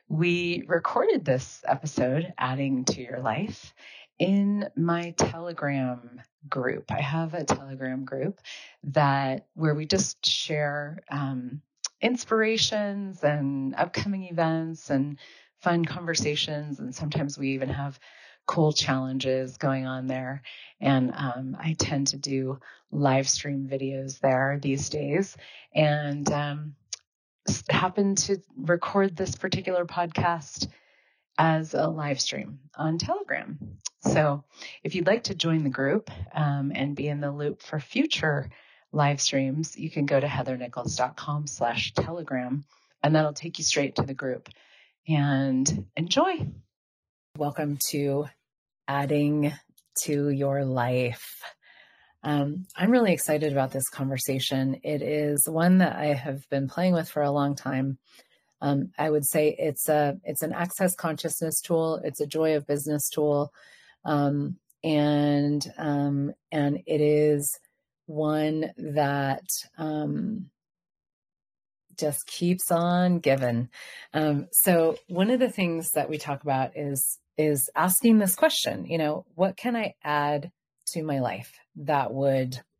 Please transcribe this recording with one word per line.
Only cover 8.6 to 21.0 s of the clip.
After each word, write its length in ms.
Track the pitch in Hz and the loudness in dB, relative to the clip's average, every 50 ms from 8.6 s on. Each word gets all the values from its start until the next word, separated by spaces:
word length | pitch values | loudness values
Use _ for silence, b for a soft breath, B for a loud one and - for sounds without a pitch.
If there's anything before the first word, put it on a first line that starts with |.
| B B B B B | B B B B B
that, 640 | 143 135 156 147 139 139 139 139 131 131 - - _ - | -2 2 2 4 4 4 2 0 0 -2 -4 -8 _ -6
where 220 | 160 156 156 147 | -2 0 0 0
we 100 | 151 156 | 0 -2
just 400 | 151 190 190 196 - - _ - | 0 0 0 0 0 -4 _ -2
share, 800 | - - - - - 156 151 147 147 143 147 147 147 160 - - - - | -2 -2 -2 -2 -2 -2 -2 -2 -2 -2 -4 -6 -8 -10 -14 -12 -8 -6
um, 500 | 143 143 135 135 127 123 123 131 147 - _ _ _ - - _ - | -4 -4 -2 -4 -4 -6 -6 -8 -10 -12 _ _ _ -12 -12 _ -2
inspirations 1200 | - 233 254 240 - - 226 220 220 220 226 220 - - 220 214 208 202 202 196 202 190 185 170 - | -2 0 0 -2 -2 0 2 2 2 2 2 2 0 0 0 -2 -2 -2 -4 -6 -8 -8 -6 -2 0
and 540 | 147 147 147 139 139 139 135 135 135 - | 0 0 0 0 -2 -2 -2 -4 -2 -2
upcoming 480 | - 143 - - - - 202 196 190 185 | -2 -2 -2 -2 -4 -2 -2 -2 -4 -6
events 680 | 180 175 165 165 160 160 160 160 160 165 156 - - | -6 -2 0 2 2 2 0 -2 -4 -6 -8 -4 -2
and 300 | 147 135 139 147 143 B B B B B B B B B | 0 0 0 0 -4 B B B B B B B B B
fun 240 | - 180 170 170 165 | 0 2 2 2 2
conversations. 960 | 156 - 180 175 165 160 - - 151 147 151 - - 151 147 147 151 139 - | 0 -2 -4 -4 -4 -2 -2 0 0 0 -2 -2 -2 -4 -4 -6 -6 -8 -8
And 120 | 143 127 131 | -8 -10 -8
sometimes 460 | - 160 147 - 151 147 143 143 - | -6 -6 -4 -2 -2 -2 -4 -4 -4
we 120 | 139 135 | -4 -2
even 180 | 135 131 131 131 | -2 -2 -2 -4
have 320 | 131 135 143 139 135 - B B B B B B B B B - | -4 -4 -4 -6 -8 -10 B B B B B B B B B -2
cool 240 | - 170 156 151 151 | 2 4 4 4 4
challenges 840 | - - - 135 131 131 131 131 131 131 131 131 131 131 127 131 - | 2 0 0 0 0 0 -2 -2 -2 0 0 0 0 0 -4 -6 -2
going 280 | - 139 135 131 131 | 0 0 0 0 -2
on 220 | 131 131 131 127 131 | -4 -6 -4 -4 -4
there. 340 | 131 131 131 127 135 139 B B B B B B B B | -4 -4 -4 -6 -8 -8 B B B B B B B B
And, 320 | - 135 139 131 | 2 4 4 4